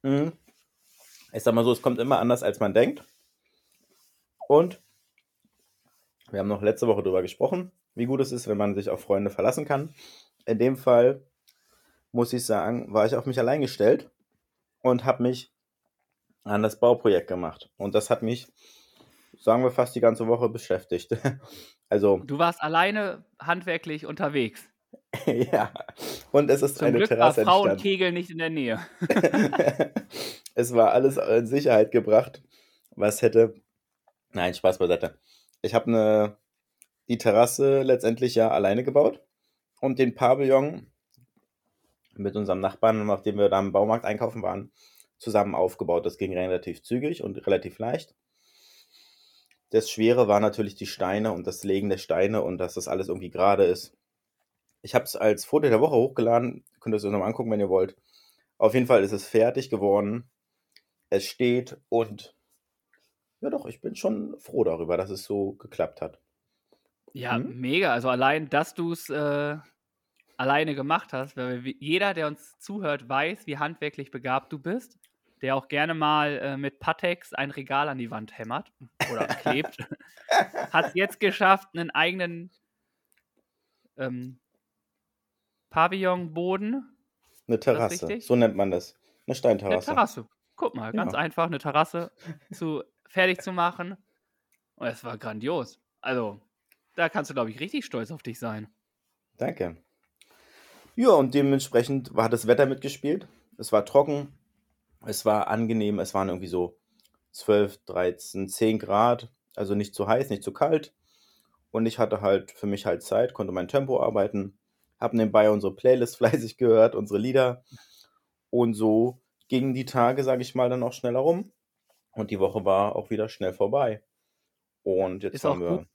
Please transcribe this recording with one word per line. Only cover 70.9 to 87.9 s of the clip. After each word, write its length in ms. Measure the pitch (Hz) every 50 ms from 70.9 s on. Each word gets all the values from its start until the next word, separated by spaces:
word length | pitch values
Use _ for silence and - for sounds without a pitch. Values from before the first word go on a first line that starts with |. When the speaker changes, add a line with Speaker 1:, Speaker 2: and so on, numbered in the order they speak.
| 160 180 - - -
Speaker 2:
hast, 240 | 127 135 143 _
weil 260 | 131 127 127 127 123 123
wir, 100 | 131 135 _
jeder, 340 | 139 143 160 185 202 202 190
der 140 | 165 156
uns 320 | 151 151 - - - _ _
zuhört, 500 | - - 202 214 190 151 147 139 127 117
weiß, 380 | 131 135 147 165 214 214 -
wie 100 | - 143 143
handwerklich 520 | 147 151 165 _ 151 151 - - 139 -
begabt 420 | - 131 120 131 127 139 - _ -
du 60 | 147
bist, 400 | 135 165 196 254 - - _ _ _ _ _ _ _ _ _ _
der 140 | - 131 135
auch 120 | 135 - _
gerne 240 | 147 143 151 160 165
mal, 440 | 160 156 151 151 151 147 147 147 135
äh, 180 | - 139 135
mit 220 | 135 139 139 - _
Pateks 540 | - - 160 - - 175 175 175 - - -
ein 180 | - 139 139
Regal 380 | 135 143 135 131 135 139 147 151
an 80 | 135 131
die 120 | 120 113
Wand 260 | 117 110 107 104 -
hämmert 340 | - 113 110 120 151 208 _ _ _ 135 - _ _ -
oder 240 | - 123 113 110 -
klebt, 500 | - - - 151 143 139 156 - - -
Speaker 1:
<laughs> 920 | - - - - - - - - - - - - - - - - - -
Speaker 2:
hat's 220 | - 165 165 - -
jetzt 240 | 180 196 196 - _
geschafft, 480 | 214 196 196 - 202 190 190 190 - _ _
einen 160 | 170 170 170
eigenen, 600 | - 151 160 175 180 190 180 170 170 170 170 185 _ _ _ _ _ _ _ _ _ _ _ _ _ _ _ _ _ _ _ _ _ _ _ _ _ _ _ _ _
ähm, 420 | 131 131 131 123 123 123 127 127 _ _ _ _ _ _ _ _ _ _ _ _ _ _ _ _ _ _ _ _ _ _ _ _ _ _ _
Pavillonboden, 1200 | - 160 165 180 190 196 190 185 180 180 180 165 156 170 175 180 190 196 208 214 240 277 240 - _ _ _ _ _ _ _ _ _ _ _
Speaker 1:
Eine 120 | - 117 110
Speaker 2:
ist 140 | - - 120
das 160 | 113 117
Speaker 1:
Terrasse, 0 |
Speaker 2:
richtig? 360 | 101